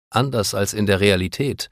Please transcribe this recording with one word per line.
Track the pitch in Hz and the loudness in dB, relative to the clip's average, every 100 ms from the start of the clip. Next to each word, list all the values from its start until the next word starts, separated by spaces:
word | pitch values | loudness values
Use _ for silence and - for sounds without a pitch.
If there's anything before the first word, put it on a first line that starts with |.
| _ | _
anders | - 139 127 98 | -2 0 0 -2
als | 101 101 | -2 -2
in | 107 104 | 0 0
der | 95 | 4
Realität | 101 92 92 - 139 107 - | 4 2 0 -2 -4 -4 -10